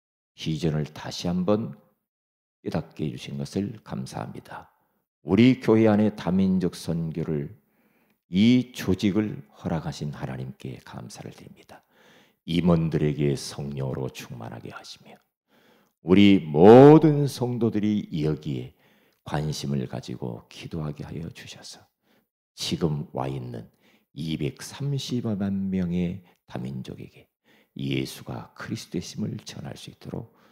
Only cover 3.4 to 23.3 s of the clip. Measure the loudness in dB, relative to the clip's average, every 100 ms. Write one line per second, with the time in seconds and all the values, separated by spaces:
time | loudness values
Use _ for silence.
3.4 | -8 -6 -6 -8 -12 -12 -10 -10 -12 -12
4.4 | -16 -18 -20 _ _ _ _ _ 0 4
5.4 | 6 4 4 4 6 4 2 -2 -2 0
6.4 | 2 2 0 -4 -6 -6 -4 -6 -4 -4
7.4 | -6 -12 _ _ _ _ _ _ _ 2
8.4 | 4 4 2 -6 -4 0 0 0 -2 -6
9.4 | -14 -12 -6 -4 -6 -8 -10 -8 -10 -10
10.4 | -12 -12 -14 -14 -16 -16 -16 -16 -18 -18
11.4 | -20 -20 -20 -20 _ _ _ -20 _ _
12.4 | -4 0 2 2 2 0 0 0 -2 -2
13.4 | -6 -10 -10 -8 -8 -6 -8 -12 -16 -14
14.4 | -14 -14 -16 -18 -20 -20 -20 -20 _ _
15.4 | _ _ _ _ _ _ 4 6 8 6
16.4 | 4 8 12 12 12 12 8 4 0 -2
17.4 | -4 0 0 0 0 0 -2 -4 -2 -2
18.4 | -6 -8 -10 -16 _ _ _ _ -8 -6
19.4 | -4 -6 -6 -6 -6 -10 -12 -10 -10 -12
20.4 | -16 -18 -12 -8 -8 -10 -12 -12 -12 -14
21.4 | -20 -20 -20 -20 _ _ _ _ _ _
22.4 | _ -12 -6 -2 -2 -2 -6 -8 -6